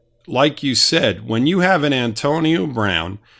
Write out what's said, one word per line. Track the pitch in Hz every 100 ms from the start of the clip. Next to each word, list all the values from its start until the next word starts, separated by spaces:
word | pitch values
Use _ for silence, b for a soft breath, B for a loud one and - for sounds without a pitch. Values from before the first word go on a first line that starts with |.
| _ _ -
like | 123 147 -
you | 139
said, | 120 - 165 131 95 113
when | 113 143
you | 190
have | 180 180
an | 147
Antonio | 131 120 107 143 160 160 170 170
Brown | 117 104 82 85 101 b b